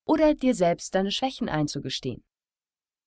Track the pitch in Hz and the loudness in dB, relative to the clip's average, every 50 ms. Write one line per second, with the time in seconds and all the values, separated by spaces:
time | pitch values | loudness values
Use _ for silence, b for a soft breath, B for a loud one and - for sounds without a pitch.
0 | _ - 311 311 311 302 302 - - 262 240 233 180 170 170 - - - - 190 | _ 0 2 4 4 4 4 4 2 0 2 4 2 2 2 0 -4 -2 -2 -2
1 | 190 196 202 - 262 269 262 - 233 - - 156 151 147 - 143 139 131 - - | 0 0 -2 -2 -4 -4 -4 -6 -6 -4 0 -2 -2 -2 -4 -8 -8 -8 -8 -6
2 | - 131 120 - _ _ _ _ _ _ _ _ _ _ _ _ _ _ _ _ | -8 -8 -10 -10 _ _ _ _ _ _ _ _ _ _ _ _ _ _ _ _
3 | _ | _